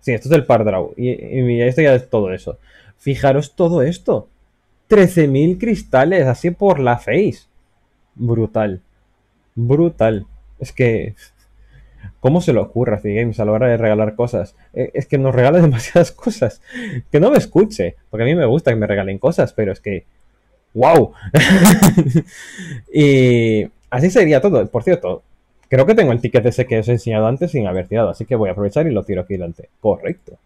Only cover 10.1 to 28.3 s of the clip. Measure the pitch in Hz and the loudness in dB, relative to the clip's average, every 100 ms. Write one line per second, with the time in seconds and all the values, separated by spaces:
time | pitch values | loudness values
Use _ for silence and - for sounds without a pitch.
10.1 | 110 95 - _ - 139 - 120 113 107 | -2 -8 -20 _ -18 -18 -2 -2 -2 -6
11.1 | 104 - _ _ _ _ - - _ - | -14 -20 _ _ _ _ -20 -20 _ -20
12.1 | - 135 165 170 120 98 - 123 107 107 | -4 -2 0 0 -2 -2 -4 -2 -2 -4
13.1 | 104 120 110 104 107 127 117 113 107 107 | -4 -4 -4 -2 0 0 0 0 0 -2
14.1 | 107 120 107 87 _ _ - 127 - 131 | -2 -4 -4 -8 _ _ -8 -6 -6 -4
15.1 | 143 135 127 127 170 165 123 - 175 170 | -2 0 2 2 4 4 2 0 0 0
16.1 | - - - 117 - _ 247 233 139 - | -2 -8 -4 -6 -6 _ -14 -10 -10 -2
17.1 | 147 196 277 214 - 214 - 87 - _ | 2 4 2 2 0 0 -2 -8 -8 _
18.1 | 107 120 170 131 139 151 113 107 101 95 | -4 -2 0 0 0 0 -2 -2 -2 -4
19.1 | 98 131 170 127 - 104 95 - 95 - | -4 -4 -2 -4 -2 -6 -6 -8 -10 -12
20.1 | _ _ _ _ _ _ 110 127 160 110 | _ _ _ _ _ _ 0 4 4 2
21.1 | - - - - 190 180 175 185 - 151 | -4 -2 0 4 4 6 6 4 4 2
22.1 | 127 - - - - 175 131 - 151 143 | 0 -2 -14 -20 -18 -16 -16 -6 0 4
23.1 | 135 127 120 113 110 98 _ _ 123 170 | 4 4 2 2 -2 -4 _ _ -2 2
24.1 | 185 170 143 202 151 101 185 175 175 90 | 2 4 4 2 0 0 -4 -2 -2 -2
25.1 | - _ _ _ _ _ 131 135 220 165 | -10 _ _ _ _ _ 0 4 4 2
26.1 | 113 120 123 117 113 123 110 104 120 120 | 0 0 0 0 -2 -2 -2 0 -2 -2
27.1 | 107 110 131 170 151 101 92 92 107 107 | 0 0 -2 -4 -4 -4 -4 -4 -2 -2
28.1 | 85 107 | -4 -6